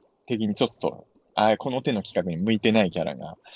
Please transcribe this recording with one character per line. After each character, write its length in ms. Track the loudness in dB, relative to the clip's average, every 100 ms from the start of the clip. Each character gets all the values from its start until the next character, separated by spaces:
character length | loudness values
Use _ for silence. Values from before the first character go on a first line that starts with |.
| _ _
的 240 | -6 -2 0
に 60 |
ち 100 | 0
ょ 40 | 0
っ 20 | 0
と、 280 | -6 -6 -18 _ _
あ、 220 | 2 2 2
こ 120 | -2
の 120 | -4
手 100 | -2
の 100 | -4
企 240 | -2 -4 -2
画 80 |
に 80 | -2
向 120 | 0
い 60 | 2
て 120 | 4
な 100 | 4
い 60 | 2
キ 80 | 0
ャ 60 |
ラ 100 | -4
が、 220 | -6 -12 -16 -20